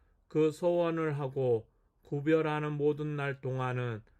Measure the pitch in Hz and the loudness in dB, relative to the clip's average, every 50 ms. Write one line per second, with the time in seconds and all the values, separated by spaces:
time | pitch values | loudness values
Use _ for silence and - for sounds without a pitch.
0 | _ _ _ _ _ _ - 156 156 156 147 - 180 175 175 175 170 165 165 165 | _ _ _ _ _ _ 0 2 2 2 2 0 0 2 2 4 2 2 0 0
1 | 160 156 143 143 147 131 135 139 135 123 120 110 - - _ _ _ _ _ _ | 0 -2 -2 -2 -4 -4 -2 0 2 2 2 2 0 -4 _ _ _ _ _ _
2 | _ - 147 143 139 156 160 160 156 156 151 151 151 151 151 147 143 151 147 143 | _ -6 -6 -2 2 2 2 4 2 0 -2 -2 -2 -4 -2 0 0 0 0 0
3 | 151 151 147 143 143 139 131 135 - 131 131 131 127 127 127 127 123 120 113 104 | -4 -6 -4 -4 -4 -4 -4 -4 -6 -4 -4 -2 -2 -2 -2 -2 -4 -4 -6 -8
4 | - _ _ _ | -12 _ _ _